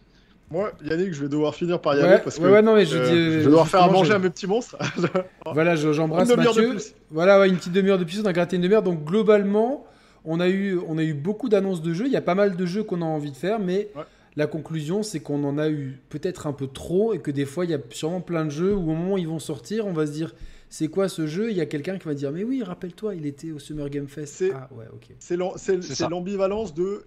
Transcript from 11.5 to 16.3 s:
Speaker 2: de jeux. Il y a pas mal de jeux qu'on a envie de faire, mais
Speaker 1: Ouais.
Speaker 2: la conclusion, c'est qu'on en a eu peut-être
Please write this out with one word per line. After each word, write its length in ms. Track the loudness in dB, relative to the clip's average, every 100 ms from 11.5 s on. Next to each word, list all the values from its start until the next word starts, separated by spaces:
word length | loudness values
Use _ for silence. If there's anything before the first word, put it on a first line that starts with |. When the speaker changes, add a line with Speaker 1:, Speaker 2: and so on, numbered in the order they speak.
| 2 2 -2
Speaker 2:
de 100 | -4
jeux. 120 | -4 -2
Il 60 |
y 40 | -2
a 60 |
pas 120 | 0
mal 200 | 2 0 0
de 100 | -4
jeux 160 | -4
qu'on 160 | -4 -4
a 60 | -4
envie 260 | -4 -6
de 40 | -6
faire, 220 | -4 -2
mais 300 | -2 -2 -4 -10
Speaker 1:
Ouais. 60 | -16 _ _ -4
Speaker 2:
la 100 | -4
conclusion, 560 | -4 -8 -8 -4 -4
c'est 180 | -4 -8
qu'on 220 | -6 -4
en 120 | -2 -2
a 140 | -2
eu 280 | -2 -6 -12 _
peut-être 360 | -8 -8